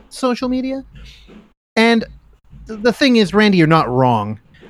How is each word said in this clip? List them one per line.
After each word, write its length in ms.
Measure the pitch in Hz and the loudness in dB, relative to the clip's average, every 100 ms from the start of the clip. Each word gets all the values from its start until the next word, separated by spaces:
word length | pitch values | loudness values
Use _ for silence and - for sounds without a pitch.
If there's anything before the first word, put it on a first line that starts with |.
| - | -12
social 400 | - 254 240 254 | -8 -6 -4 -6
media. 340 | 254 262 269 - - - - - - - _ _ - | -6 -6 -10 -14 -20 -20 -20 -20 -20 -20 _ _ 0
And 280 | 226 233 - - _ _ _ - - | 2 0 -2 -12 _ _ _ -20 -18
th-, 140 | 220 | -4
the 120 | 233 | -4
thing 240 | - 285 240 | 0 2 2
is, 180 | 185 | 2
Randy, 240 | 196 214 185 | 2 2 4
you're 80 | 156 | 4
not 220 | 160 123 | 2 0
wrong. 520 | 127 127 113 104 107 _ _ | 0 2 0 -2 -10 _ _